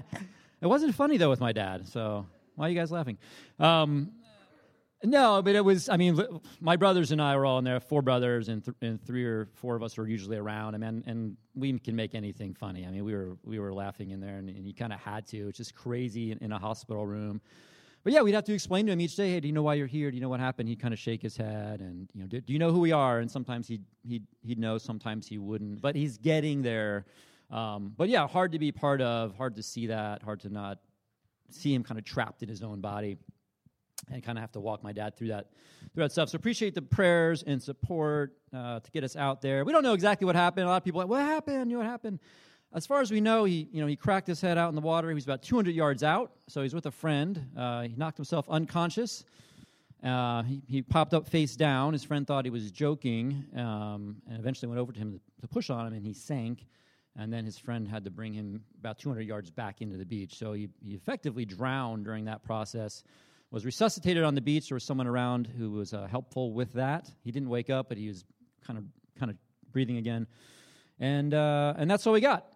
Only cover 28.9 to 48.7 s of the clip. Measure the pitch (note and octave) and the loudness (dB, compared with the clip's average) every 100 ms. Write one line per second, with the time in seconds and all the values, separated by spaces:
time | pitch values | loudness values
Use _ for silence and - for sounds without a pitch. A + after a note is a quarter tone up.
28.9 | C#3 B2 A#2 A2+ F#2+ B2+ G#2+ - A#2+ A2+ | 2 2 0 -2 -4 -6 -6 -10 -6 -4
29.9 | A2 G#2+ G#2 G#2+ G#2+ G2+ G#2 G2+ G2 _ | -2 -4 -6 -8 -8 -8 -8 -8 -10 _
30.9 | _ _ _ _ _ _ - D3 C3 A#2 | _ _ _ _ _ _ -4 0 0 0
31.9 | A2 - - A2 - A2 G2+ G#2+ G#2 G2+ | -8 -6 -4 -4 -6 -12 -10 -10 -8 -6
32.9 | G#2 G#2 F#2 - - _ _ _ _ _ | -4 -6 -8 -14 -20 _ _ _ _ _
33.9 | - - B2 A#2+ A2+ A2 G#2+ G#2 G#2 G#2 | -18 -12 -10 -8 -8 -8 -8 -6 -6 -8
34.9 | G#2 G#2 - A2+ G#2 - _ _ - - | -8 -8 -6 -6 -6 -10 _ _ -20 -10
35.9 | - D3 F3 D#3 E3 A#3 A#3 G#3 F3+ C3+ | -2 -2 0 -2 -2 -2 -2 -2 -4 -2
36.9 | - F#3 E3+ E3 D#3+ - C3+ - C3+ - | 4 6 6 4 2 0 -2 -4 -8 -4
37.9 | E3+ D3+ D3 C#3 - _ C3 A#2+ A#2 - | 0 0 0 -2 -6 _ -10 -8 -8 -8
38.9 | D#3+ C3+ D3+ C#3 C3+ C#3 C3+ D3 D#4 C4 | -6 -4 -2 -2 0 0 0 4 4 6
39.9 | G3+ G3+ G3+ F#3 F3 F3 F#3 F3+ F3+ F3+ | 6 4 4 4 6 6 4 2 2 2
40.9 | E3+ F#3 B3+ C#4+ D#4 D4+ C4+ A#3+ A#3+ A3 | -2 0 2 2 0 -2 -2 -2 -2 -4
41.9 | A#3+ A3 F#3+ - - - _ _ E3+ - | -6 -6 -8 -10 -20 -20 _ _ -8 0
42.9 | C#4 A#3 G#3+ G#3+ A3+ G3+ E3+ D#3 D#3 D3 | 2 4 4 4 6 4 2 -2 -2 -2
43.9 | C#3+ - F#3+ F3+ E3 F#3 E3+ E3+ D3+ D#3+ | 0 2 2 0 -2 2 2 2 0 0
44.9 | E3 E3 D3+ C3+ C3+ - A#3+ F3+ D#3+ D3+ | 2 0 -2 -2 -4 0 2 2 4 2
45.9 | C3 D3 F#3 E3+ _ - D3 C3+ E3 D#3 | 4 2 2 0 _ -10 -4 -4 -4 -6
46.9 | - D#3+ C#3+ E3 F#3 C3 B2 B2 A#2+ A#2+ | -4 0 2 0 -2 -8 -6 -4 -4 -4
47.9 | A#2 D#3 - C#3 E3 - D#3+ D#3+ | -4 -6 -6 -4 -2 0 0 0